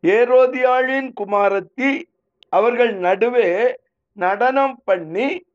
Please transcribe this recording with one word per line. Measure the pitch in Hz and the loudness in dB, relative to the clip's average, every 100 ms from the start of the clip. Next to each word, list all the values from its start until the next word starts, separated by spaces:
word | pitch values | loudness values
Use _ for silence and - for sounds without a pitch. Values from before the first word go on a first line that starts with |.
ஏரோதியாளின் | 160 208 240 254 254 262 254 254 262 269 269 - | 2 2 4 4 4 2 0 2 0 -2 -6 -10
குமாரத்தி | 202 202 202 196 190 - 269 269 - _ _ _ _ | -4 0 2 0 -6 -4 -2 -2 -8 _ _ _ _
அவர்கள் | 180 220 240 240 | 0 0 2 0
நடுவே | 202 180 190 226 247 196 180 247 240 _ _ _ | 0 -2 0 0 2 0 0 -2 -4 _ _ _
நடனம் | - 180 202 247 269 269 262 | -6 -4 0 0 2 -2 -4
பண்ணி | - 185 160 175 269 359 _ | -4 -4 -2 -4 -4 -6 _